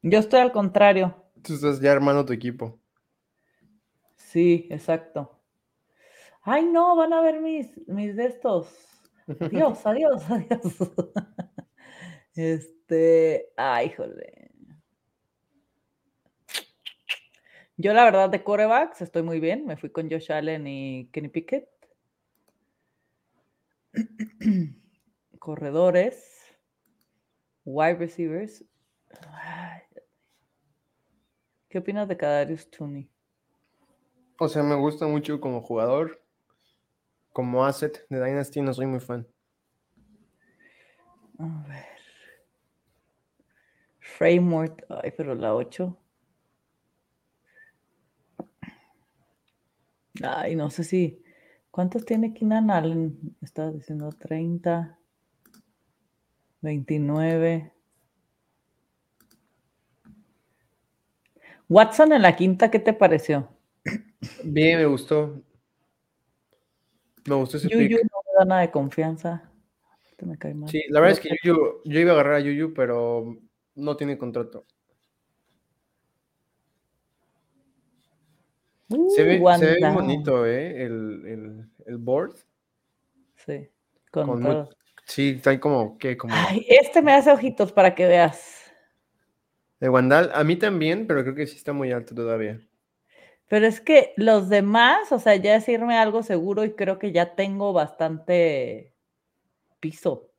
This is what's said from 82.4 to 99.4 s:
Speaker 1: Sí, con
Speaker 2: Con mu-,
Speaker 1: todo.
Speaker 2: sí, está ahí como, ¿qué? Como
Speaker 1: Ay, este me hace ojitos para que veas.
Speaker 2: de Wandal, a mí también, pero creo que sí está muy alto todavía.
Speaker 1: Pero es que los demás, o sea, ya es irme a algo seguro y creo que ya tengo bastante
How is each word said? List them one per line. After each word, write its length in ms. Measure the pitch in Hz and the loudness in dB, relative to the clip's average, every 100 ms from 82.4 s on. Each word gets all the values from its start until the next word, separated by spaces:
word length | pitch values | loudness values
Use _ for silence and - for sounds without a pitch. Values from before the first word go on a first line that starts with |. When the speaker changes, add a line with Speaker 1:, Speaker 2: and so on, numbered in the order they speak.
| _ _ _ _ _ _ _ _ _ _ | _ _ _ _ _ _ _ _ _ _
Speaker 1:
Sí, 320 | - 143 143 _ _ _ _ | -14 -14 -14 _ _ _ _
con 180 | - 147 | -6 -4
Speaker 2:
Con 140 | 120 | -2
mu-, 80 | 127 | -2
Speaker 1:
todo. 200 | 151 147 _ _ - | -2 -6 _ _ -20
Speaker 2:
sí, 280 | - - 139 131 | -14 -2 -2 0
está 140 | 139 | 0
ahí 100 | 135 | 0
como, 380 | 151 139 107 - | 0 0 -2 -6
¿qué? 180 | 131 123 | -8 -8
Como 180 | 117 | -4
Speaker 1:
Ay, 320 | 139 180 196 - | -2 -2 -4 6
este 320 | 247 - 339 | 6 8 4
me 100 | 294 | 6
hace 180 | 277 277 | 6 8
ojitos 420 | 285 254 - 190 | 4 4 -2 0
para 200 | - 185 | 4 4
que 140 | 180 180 | 4 4
veas. 560 | 175 165 - - - - _ _ _ _ _ _ _ _ _ _ _ | 6 4 2 -20 -20 -20 _ _ _ _ _ _ _ _ _ _ _
Speaker 2:
de 80 | 131 | 2
Wandal, 420 | 127 127 147 180 | 4 6 4 4
a 80 | 147 151 | 0 0
mí 100 | 175 | 2
también, 500 | 214 185 156 185 220 | 0 0 -2 -2 -2
pero 160 | 147 | -2
creo 120 | 127 139 | -2 -6
que 120 | 147 | -10
sí 100 | - | -10
está 160 | - | -8
muy 180 | 143 131 | -6 -4
alto 240 | 123 120 120 | -6 -8 -10
todavía. 460 | 117 113 107 110 _ _ _ _ _ _ _ _ _ | -6 -4 -6 -10 _ _ _ _ _ _ _ _ _
Speaker 1:
Pero 160 | 208 220 | 2 2
es 160 | 220 | 0
que 320 | - 311 - - | 6 6 6 0
los 320 | 220 214 185 | 4 4 4
demás, 640 | 208 202 220 240 359 427 | 2 4 4 6 4 2
o 80 | 254 | 0
sea, 160 | 226 202 | 4 4
ya 200 | 196 214 | 4 2
es 120 | 220 | 2
irme 300 | 233 240 226 | -2 0 2
a 40 | |
algo 220 | 220 220 | 2 0
seguro 400 | 220 180 175 202 | -2 -4 -2 -2
y 80 | 214 | -4
creo 240 | 214 190 190 | -4 -4 -4
que 140 | 208 | -2
ya 240 | 170 175 175 | 0 -2 -2
tengo 380 | 196 196 202 | -4 -2 -2
bastante 1200 | 175 151 - 160 160 160 180 165 143 123 110 - _ _ _ _ _ | 0 -2 -4 -6 -6 0 2 2 0 -6 -10 -16 _ _ _ _ _